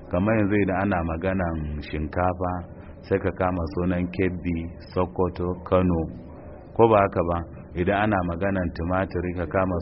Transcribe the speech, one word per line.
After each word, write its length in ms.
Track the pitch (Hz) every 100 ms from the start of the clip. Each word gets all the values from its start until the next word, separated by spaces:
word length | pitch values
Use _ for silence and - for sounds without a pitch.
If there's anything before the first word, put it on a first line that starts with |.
Kamar 320 | - 90 104 113
yanzu 180 | 98
idan 220 | 104 95 92
ana 200 | 101 90
maganan 840 | 82 82 92 95 87 80 76 76
shinkafa, 680 | 76 78 76 90 90 87 90 90 90 - - -
sai 200 | - 95
ka 120 | 95
kama 300 | - 90 90 82
sunan 380 | 90 87 90 90
Kebbi, 520 | - 92 90 87 82 82 - -
Sokoto, 720 | - 90 - 87 87 90 90
Kano, 360 | - 92 92 82 80 - - - - - -
ko 180 | - 113
ba 120 | 104
haka 200 | 98 95
ba? 180 | 85 85 - - -
Idan 280 | 87 90 101
ana 180 | 107 95
maganan 480 | 87 85 98 95 87
tumatiri, 640 | 78 85 92 92 90 90
ka 120 | 87 85
kama 300 | 98 95 87